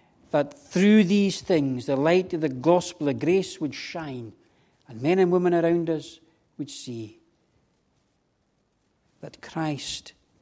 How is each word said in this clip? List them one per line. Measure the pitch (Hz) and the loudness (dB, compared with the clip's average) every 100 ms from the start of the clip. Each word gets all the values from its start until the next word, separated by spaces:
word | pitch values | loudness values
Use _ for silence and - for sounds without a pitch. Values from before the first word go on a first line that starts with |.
| _ _ _ | _ _ _
that | 151 143 - | -2 -2 -8
through | - 175 202 214 | -6 2 6 6
these | 180 202 196 - | 6 4 2 -2
things | - 170 139 127 123 | 0 0 0 -4 -2
the | 135 | 0
light | 151 180 185 | 2 2 0
of | 165 | -4
the | 151 | -4
gospel | 127 147 175 - - 147 | -2 2 2 2 -4 -4
of | 123 | -2
grace | 151 190 180 - | 0 0 0 -6
would | - - | -8 -8
shine | - 175 156 127 113 - _ _ _ _ _ | -12 -12 -10 -12 -14 -18 _ _ _ _ _
and | 110 | -4
men | 135 190 | 0 2
and | 180 | 4
women | 180 180 | 4 2
around | 170 170 170 170 | 2 2 2 0
us | 156 - - _ _ _ - | -4 -6 -18 _ _ _ -14
would | 139 | -12
see | - - 117 107 - _ _ _ _ _ _ _ _ _ _ _ _ _ _ _ _ _ _ _ _ | -12 -12 -12 -12 -18 _ _ _ _ _ _ _ _ _ _ _ _ _ _ _ _ _ _ _ _
that | - - | -20 -18
Christ | - - 156 143 - - - _ _ _ | -14 -6 -6 -6 -8 -12 -14 _ _ _